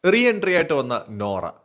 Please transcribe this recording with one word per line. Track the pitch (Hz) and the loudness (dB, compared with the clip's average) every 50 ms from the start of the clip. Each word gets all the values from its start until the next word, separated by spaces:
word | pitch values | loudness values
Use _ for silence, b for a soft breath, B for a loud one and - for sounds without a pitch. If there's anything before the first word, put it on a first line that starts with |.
| - 180 | 4 4
റീ | 202 233 247 240 | 4 4 4 2
എൻട്രി | 226 202 196 190 180 | 2 0 0 0 2
ആയിട്ട് | 175 165 - | 2 2 2
വന്ന | 156 139 127 123 120 110 - - | 0 -2 0 -2 -4 -6 -6 -8
നോറ. | 107 101 101 104 98 92 87 80 - _ | -8 -6 -4 -4 -2 -4 -4 -8 -10 _